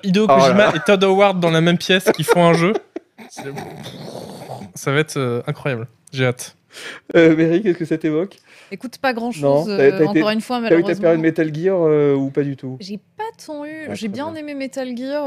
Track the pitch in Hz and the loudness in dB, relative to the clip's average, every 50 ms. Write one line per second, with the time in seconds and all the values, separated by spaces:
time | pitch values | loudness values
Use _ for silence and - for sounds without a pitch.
0 | - 196 180 208 214 196 139 135 135 135 127 202 214 180 165 156 - - 202 190 | 0 0 2 2 4 6 6 6 6 6 6 6 4 4 2 0 2 2 2 4
1 | 196 196 185 190 202 202 185 180 170 170 160 160 170 175 175 170 - - 185 190 | 4 2 4 4 4 2 2 2 0 2 2 2 2 2 2 0 0 0 0 2
2 | - - - - 156 - 466 175 170 170 165 170 165 185 226 - - _ - - | 2 0 0 0 0 2 4 4 6 4 4 4 2 0 0 -2 -6 _ -16 -16
3 | _ _ _ _ 226 - - - - 139 143 - - - - - - - - - | _ _ _ _ -20 -20 -18 -16 -14 -12 -12 -12 -14 -14 -14 -16 -16 -16 -16 -16
4 | - - - - - - - - - - - - - - - - - 143 135 147 | -16 -14 -14 -14 -14 -16 -16 -18 -16 -16 -16 -16 -16 -16 -16 -8 -4 -2 0 0
5 | 156 - - 143 131 123 120 120 - - 147 - - 147 127 113 123 - _ _ | -2 -2 -4 -4 -4 -2 -4 -4 -6 -6 -10 -6 -6 -6 -4 -6 -8 -12 _ _
6 | _ - - 131 131 123 120 - - - _ _ _ _ - - - - - - | _ -12 -6 -2 -2 -2 -2 -4 -10 -18 _ _ _ _ -20 -18 -16 -16 -18 -18
7 | _ - - 175 165 165 160 160 165 160 170 180 - 175 170 - 165 147 160 160 | _ 0 4 6 6 6 6 4 2 2 2 0 0 0 -2 -2 -2 -4 -4 -2
8 | 170 160 151 156 185 196 - _ _ _ - - - - 202 - - 240 - - | -2 -2 -2 -2 -4 -6 -10 _ _ _ -20 -20 -18 -16 -16 -12 -12 -14 -12 -4
9 | - 262 240 226 226 247 226 156 143 139 139 147 165 214 202 196 139 139 143 147 | -4 -4 -4 -2 -6 -6 -6 -2 2 2 2 2 2 0 0 4 4 4 4 4
10 | 156 151 151 208 208 214 214 226 214 - 247 240 233 220 165 170 170 202 - 196 | 0 2 2 2 2 2 0 -2 -4 -4 -6 -4 2 2 2 2 2 0 -2 0
11 | 196 165 170 160 160 160 156 180 160 156 151 151 170 190 196 180 165 156 151 147 | 2 2 2 2 2 0 0 0 -2 -2 -2 -2 -2 0 0 2 2 2 2 4
12 | 147 143 139 139 135 135 139 151 143 143 135 - - 131 127 127 196 185 208 202 | 2 2 2 0 -2 -2 -2 -4 -4 -4 -6 -8 -10 -14 -12 -12 -14 -14 -14 -14
13 | _ _ _ - 427 453 453 _ - - 302 294 294 302 311 311 311 285 - 196 | _ _ _ -10 -10 -10 -10 _ -16 -14 -12 -12 -12 -12 -12 -12 -12 -12 -10 -8
14 | 214 214 196 247 285 330 320 311 302 294 285 269 269 254 - 269 254 254 247 233 | -8 -8 -8 -8 -8 -8 -8 -10 -12 -10 -10 -8 -10 -8 -8 -8 -8 -8 -8 -8
15 | 262 269 285 294 294 | -8 -6 -6 -4 -4